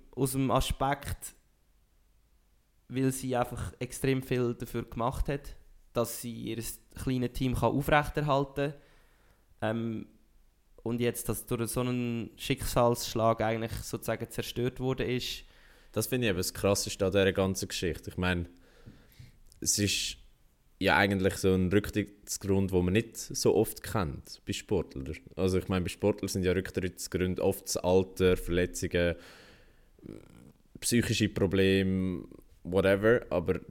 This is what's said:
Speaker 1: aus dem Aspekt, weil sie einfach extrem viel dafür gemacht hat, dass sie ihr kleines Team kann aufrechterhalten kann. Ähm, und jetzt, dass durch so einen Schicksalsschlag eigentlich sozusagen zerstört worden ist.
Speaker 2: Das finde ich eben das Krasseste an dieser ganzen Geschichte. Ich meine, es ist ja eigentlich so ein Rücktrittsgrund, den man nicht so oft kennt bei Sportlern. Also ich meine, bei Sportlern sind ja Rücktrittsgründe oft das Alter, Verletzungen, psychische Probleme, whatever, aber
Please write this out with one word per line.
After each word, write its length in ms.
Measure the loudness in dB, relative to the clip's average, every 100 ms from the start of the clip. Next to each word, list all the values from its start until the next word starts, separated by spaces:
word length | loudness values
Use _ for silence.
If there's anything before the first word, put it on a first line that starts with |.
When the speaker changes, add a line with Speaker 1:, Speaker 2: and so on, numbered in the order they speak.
| -14 -4
Speaker 1:
aus 160 | -2
dem 180 | 0 2
Aspekt, 880 | 2 0 -2 -2 -2 -6 -10 -12 -18 _ _ _ _ _ _ _ _ _ _ _ _ _ _ _
weil 240 | -2 0
sie 240 | 0 -4 -2
einfach 380 | -2 -4 -8 -8
extrem 460 | -10 -2 0 0
viel 320 | 0 0 0 -2
dafür 280 | -6 -6
gemacht 460 | -6 -4 -2 -2 -2
hat, 260 | -4 -8 -18 -20 -20 _
dass 280 | -2 -2 -4
sie 120 | -10
ihr 300 | -8 -8 -6 -8 -12 _ -8
kleines 380 | -2 0 -2
Team 200 | -2 -2
kann 200 | 2 2
aufrechterhalten 1000 | 2 2 2 2 -2 0 0 0 -4 -6 -6 -18 _ _ _ _ _ _ _
kann. 180 | -4 -2
Ähm, 300 | -4 -6 -10 _ _ _ _ _ _ -10
und 200 | -6 0
jetzt, 280 | -2 -2 -4
dass 160 | -6 -4
durch 240 | -4 -2
so 120 | -2
einen 500 | -2 -2 -2 -4 -6 -10
Schicksalsschlag 1040 | -4 -2 0 4 4 4 -2 2 2 4
eigentlich 320 | 0 -2 -4
sozusagen 540 | -8 -8 -8 -4 -6 -6
zerstört 480 | -8 -6 -4 -4 -2
worden 280 | -4 -2 -2
ist. 360 | -2 -4 -8 -14 -20 -20 -20 -8
Speaker 2:
Das 160 | -4 -2
finde 180 | 0 2
ich 40 |
eben 60 | 0
das 160 | -2
Krasseste 520 | 0 2 2 0 -2 2
an 60 |
dieser 200 | 4 4
ganzen 360 | 4 0 0 -6
Geschichte. 420 | -4 -4 -4 -8
Ich 80 | -2
meine, 320 | 0 0 -4 -12 -20 _ -20 -20 -20 -20 -20 -20 -20 -8
es 180 | -2 0
ist 380 | 0 0 -4 -8 -18 _ _ _ _ _
ja 180 | 4 6
eigentlich 400 | 4 4 2 2
so 160 | 4
ein 180 | 4 4
Rücktrittsgrund, 1000 | 4 2 -2 -4 -8 -10 -8 0 2 4
den 140 | 2 4
man 80 |
nicht 240 | 2 0 -8
so 380 | -10 0 2 4
oft 260 | 2 -2
kennt 600 | -6 -4 -2 -6 -14 -14 -8
bei 80 |
Sportlern. 640 | -8 -2 -2 -2 -8 -10 -10 -12 -2
Also 220 | 0 0
ich 120 | 0
meine, 160 | -2 -2
bei 40 |
Sportlern 380 | 0 0 0 -2
sind 160 | 0
ja 80 | 2
Rücktrittsgründe 920 | 0 -2 -4 -6 -8 -6 -2 0 2
oft 220 | 0 0
das 140 | -6 -4
Alter, 600 | 2 4 2 2 4 4
Verletzungen, 800 | 2 0 0 -2 -2 0 0 0 -8 -20 -20 -20 -20 _ _ _ -18 -18 -20 -20 -20 _ _ -8
psychische 480 | 0 2 2 2 2
Probleme, 960 | 2 2 4 4 4 2 0 0 -4 -10 -18 -20 _
whatever, 600 | -2 2 4 4 4 4 2
aber 280 | -2 0 -2 -4